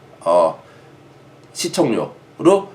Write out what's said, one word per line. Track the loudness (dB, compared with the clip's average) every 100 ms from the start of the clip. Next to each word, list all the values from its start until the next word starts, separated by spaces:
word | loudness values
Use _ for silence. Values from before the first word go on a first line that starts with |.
| -20 -10
어, | -2 0 0 -2 -18 -20 -20 -20 -20 -20 -20 -20 -18
시청료로 | -10 -6 -2 -2 -2 -6 -12 -20 -2 2 2 0